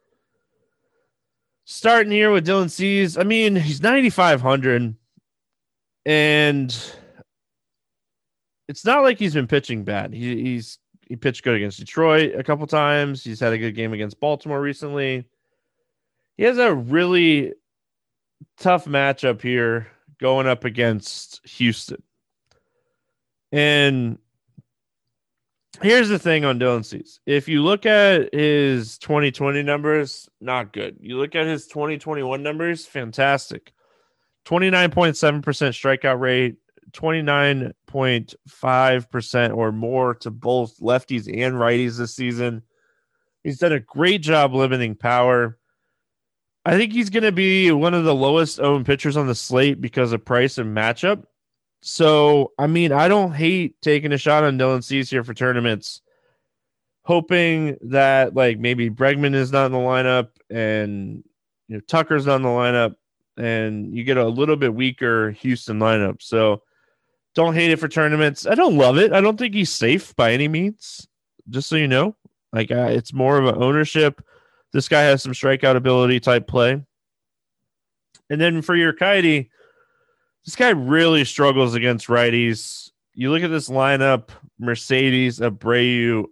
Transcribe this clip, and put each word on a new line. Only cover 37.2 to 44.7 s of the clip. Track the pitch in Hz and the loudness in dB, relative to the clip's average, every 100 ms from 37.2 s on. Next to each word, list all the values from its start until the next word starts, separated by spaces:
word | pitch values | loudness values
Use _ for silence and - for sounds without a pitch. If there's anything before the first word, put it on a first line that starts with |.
| 147 143 143 139 127 - _ | 0 2 2 0 -6 -12 _
point | 139 131 120 113 - - | -4 -2 -2 -4 -18 -20
five | _ 131 127 131 127 117 | _ 0 2 2 0 -2
percent | 123 113 123 120 | -10 -4 -2 0
or | 110 110 | 0 -4
more | 110 117 131 127 | -4 -4 -2 -2
to | 117 117 | -4 -12
both | 110 120 127 113 - | -8 -2 -2 -4 -6
lefties | 113 127 - 123 104 | -2 -2 -2 -8 -6
and | 113 127 127 | -6 -4 0
righties | 117 120 123 117 | 0 0 -2 -6
this | 117 | -10
season. | - 123 120 120 113 - _ _ _ _ _ _ _ | -6 -6 -4 -6 -6 -14 _ _ _ _ _ _ _
He's | 151 131 | -10 -2
done | 170 | -2
a | 147 | -2
great | - 139 175 202 | -4 -2 0 0
job | 151 156 139 | 2 2 2
limiting | 131 131 | 2 0